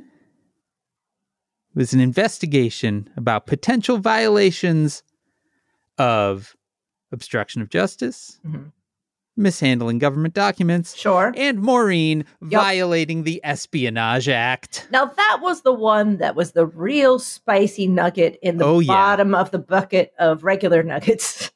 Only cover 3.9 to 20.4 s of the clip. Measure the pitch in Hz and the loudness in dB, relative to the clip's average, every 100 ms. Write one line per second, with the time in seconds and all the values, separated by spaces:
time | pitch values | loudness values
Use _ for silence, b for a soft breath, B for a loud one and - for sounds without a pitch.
3.9 | 233 220 220 220 208 196 165 180 160 151 | -2 0 0 2 2 2 0 0 0 0
4.9 | - _ _ _ _ _ _ _ _ _ | -4 _ _ _ _ _ _ _ _ _
5.9 | - 127 110 101 98 107 _ _ _ _ | -2 0 2 0 -2 -10 _ _ _ _
6.9 | _ _ 120 - 117 104 - 107 170 190 | _ _ -16 -8 -6 -6 -8 -6 -2 -4
7.9 | - 247 - - - 160 147 147 _ _ | -4 -10 -10 -18 -18 -14 -14 -14 _ _
8.9 | _ _ _ _ - 202 170 135 123 117 | _ _ _ _ -2 -2 0 0 0 0
9.9 | 117 147 139 165 202 202 - 175 175 170 | 0 0 0 -2 0 -2 0 0 0 -4
10.9 | - 208 180 214 247 277 214 220 247 214 | -4 0 2 2 0 -2 -2 0 2 2
11.9 | 175 160 156 147 b 160 214 196 185 180 | 2 0 -2 -6 b -2 0 2 0 0
12.9 | 165 160 165 156 175 156 - - 160 123 | 0 0 -4 -4 -6 -6 -8 -6 -4 -2
13.9 | 113 113 127 123 120 123 127 - - - | -2 0 0 0 0 0 -4 -8 -16 -4
14.9 | 262 269 330 427 392 359 330 262 240 220 | -2 0 0 0 0 -2 0 0 2 2
15.9 | 214 208 190 165 160 175 170 165 165 190 | 2 2 0 -2 -2 -2 0 0 -2 -2
16.9 | 294 269 254 - - - 196 208 202 190 | 2 4 2 -2 -8 0 2 2 0 0
17.9 | 180 175 175 165 - 185 170 147 170 165 | 2 0 2 0 0 -4 0 2 4 4
18.9 | 190 196 202 196 190 190 185 - 190 190 | 4 4 4 2 2 0 -6 -2 -2 0
19.9 | 185 - - 165 156 | 0 -2 0 0 2